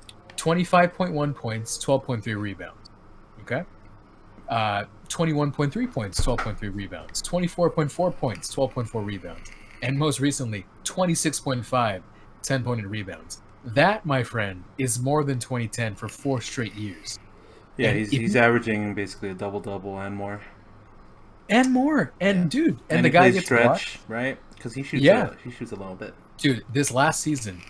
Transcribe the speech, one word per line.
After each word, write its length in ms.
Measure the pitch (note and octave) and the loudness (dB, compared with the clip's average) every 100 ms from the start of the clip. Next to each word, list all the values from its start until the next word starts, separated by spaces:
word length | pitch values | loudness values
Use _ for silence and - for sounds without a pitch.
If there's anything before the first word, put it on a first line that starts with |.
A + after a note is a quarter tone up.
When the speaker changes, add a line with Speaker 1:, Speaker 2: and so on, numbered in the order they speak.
| - - - - | -20 -20 -16 -6
Speaker 1:
Twenty-five 580 | - E3+ F3+ F3+ F3 | 0 0 4 4 4
point 180 | - F3+ | 2 -4
one 200 | D3+ D3 | -2 -2
points, 460 | C#3 A#2+ A2 A2+ - | -4 -6 -6 -6 -6
twelve 240 | - C#3 | 0 0
point 220 | - A#2+ | 0 -6
three 100 | G#2 | -4
rebounds. 560 | G#2+ G#2 F#2 E2+ - - - - - - - | -4 -4 -8 -14 -16 -20 -20 -20 -20 -20 -20
Okay? 200 | G2+ B2 F#3 - - - - - - - - | -6 -6 -6 -14 -20 -20 -20 -20 -20 -20 -4
Uh, 360 | A#2 G#2+ G2+ G#2 - - | 0 0 0 -4 -12 -10
twenty-one 440 | - E3 D3 D3 | -2 0 2 0
point 200 | - C#3+ | 0 -2
three 140 | G#3 B3 | 0 -4
points, 340 | - G#2 - | -4 -4 2
twelve 160 | - A#2+ | 2 2
point 180 | A2+ G#2+ | -2 -6
three 120 | G#2 | -6
rebounds. 520 | G2 G2 F2 D#2+ - | -6 -8 -10 -10 -10
Twenty-four 480 | - F3 F3 - E3+ | -4 -2 -2 2 2
point 220 | - D3 | 2 -2
four 180 | - F3+ | 0 -2
points, 380 | F3 C3+ G2 - | 0 -4 -4 -6
twelve 240 | - C3+ | -2 -2
point 160 | - A#2 | -2 -6
four 140 | A#2 | -6
rebounds. 480 | G2+ G2 F2 E2+ - - - - | -6 -8 -10 -14 -16 -18 -20 -8
And 140 | A#2+ C#3 | -4 0
most 220 | D#3 C3+ | 0 2
recently, 480 | C#3 C#3 B2 G#2 - - | 0 0 -4 -6 -10 -12
twenty-six 560 | - - F#3 E3 D#3 C#3 | -8 -2 0 2 0 -2
point 260 | - B2+ | -2 -4
five 380 | A2 B2+ A#2 F#2+ - - - - | 0 0 0 -2 -10 -20 -20 -14
ten-pointed 440 | - C3+ A#2+ A#2+ G2 | -2 -2 0 -4 -4
rebounds. 560 | G#2+ F#2 - - - - - | -6 -8 -12 -14 -18 -18 -18
That, 420 | C3 A2+ E3 G#3+ E3 | -2 4 4 4 0
my 160 | C3+ | -2
friend, 400 | A#2+ A#2+ G2+ F2+ E2+ - | 0 -2 -4 -6 -12 -4
is 220 | C3 A2+ | -2 0
more 240 | B2 D3 | 0 2
than 160 | C#3+ B2+ | 0 -2
twenty 260 | - B2 A#2 | -4 -4 -4
ten 280 | - A2+ G#2 | -4 -4 -4
for 100 | A2+ | -10
four 320 | - C#3 C3 | -6 -4 -4
straight 340 | - - A2 | -4 -6 -6
years. 440 | G#2 G#2 F2+ - - - - - - - - | -6 -10 -10 -12 -14 -16 -20 -20 -20 -16 -2
Speaker 2:
Yeah, 120 | A#2 | 2
Speaker 1:
And 80 | G#2 | 2
Speaker 2:
he's, 140 | G#2+ | 0
Speaker 1:
if 80 | C3 | 0
Speaker 2:
he's 140 | A2+ | 2
Speaker 1:
you 60 | A#2+ | 6
Speaker 2:
averaging 540 | A#2 A#2 A2+ G#2+ G#2 | 6 4 2 0 -2
basically 360 | G2+ G2 - G2+ | -4 -6 -6 -8
a 40 | |
double-double 640 | F#2 G2+ G2+ G2 G2 F#2+ G2 | -6 -6 -6 -6 -8 -8 -8
and 160 | G2 G2+ | -8 -8
more. 240 | G2+ G#2 - - - - - - - - - - - | -8 -10 -14 -20 -20 -20 -20 -20 -20 -20 -20 -20 0
Speaker 1:
And 220 | G#3+ C4 | 4 6
more. 400 | B3+ C#4 D4+ D3 - | 4 4 2 0 0
And, 320 | F#3 G3 F3 | 2 2 2
Speaker 2:
Yeah. 100 | A#3+ | 2
Speaker 1:
dude, 40 | E4 C3 - | 2 0 0
and 100 | E3 | 4
Speaker 2:
And 60 | |
Speaker 1:
the 40 | E3 | 6
Speaker 2:
he 40 | |
Speaker 1:
guy 80 | E3 | 8
Speaker 2:
plays 120 | F#3 | 8
Speaker 1:
gets 120 | F#3 F3 | 6 4
Speaker 2:
stretch, 200 | A#2+ A#2+ | 4 6
Speaker 1:
watched. 320 | E3+ - - - | 4 -2 -10 -10
Speaker 2:
right? 300 | A2 B2+ C3 - - | -4 -4 -4 -12 -14
'Cause 140 | B2+ | -12
he 80 | B2 | -10
shoots 180 | C3+ C#3 | -4 6
Speaker 1:
Yeah. 280 | C#3 D#3 G3+ | 8 8 4
Speaker 2:
a, 40 | - | -6
he 60 | - | -14
shoots 220 | B2 A2+ | -12 -10
a 40 | G2 | -10
little 200 | G2 F#2 | -10 -10
bit. 180 | G#2 - - - | -12 -14 -20 -2
Speaker 1:
Dude, 240 | D3 A#2+ - | 0 0 -2
this 180 | A#2 C#3 | -2 0
last 280 | B2 D3 D#3 | 4 2 2
season, 400 | - D3 G#2+ F2+ - | -2 -2 -4 -10 -16